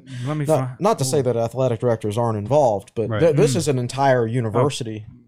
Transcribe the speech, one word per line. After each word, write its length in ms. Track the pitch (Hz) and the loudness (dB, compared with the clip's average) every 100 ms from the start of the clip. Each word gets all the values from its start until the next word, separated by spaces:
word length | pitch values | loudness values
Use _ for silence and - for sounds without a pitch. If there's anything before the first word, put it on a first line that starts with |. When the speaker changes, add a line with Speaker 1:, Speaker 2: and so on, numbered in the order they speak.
| - 127 123 | -12 -10 -6
Speaker 1:
Let 100 | 151 | -4
me 80 | 143 | 0
Speaker 2:
not, 140 | 151 | 0
Speaker 1:
fi-, 160 | 131 - | 0 -2
Speaker 2:
not 200 | 196 220 | 0 0
to 60 | 135 | 0
say 140 | 143 | 0
Speaker 1:
ooh. 40 | |
Speaker 2:
that 120 | 127 117 | 0 0
athletic 440 | 113 127 131 113 | -2 0 -2 0
directors 400 | 123 113 107 110 | 0 0 -2 -2
aren't 180 | 117 107 | -2 -2
involved, 540 | 104 147 131 98 - | 0 2 2 0 -4
but 160 | - 107 | -6 -4
Speaker 3:
Right. 100 | 107 | 2
Speaker 2:
th-, 160 | 165 151 | 2 4
this 180 | 143 | 2
Speaker 1:
Mm. 40 | 131 | 2
Speaker 2:
is 100 | 151 | -2
an 120 | 127 | -2
entire 440 | 123 135 139 127 | -4 0 2 4
Speaker 1:
Oh, 20 | 113 | 2
Speaker 2:
university 840 | 123 113 113 139 - 110 107 107 - | -2 -2 0 0 -2 -8 -10 -12 -20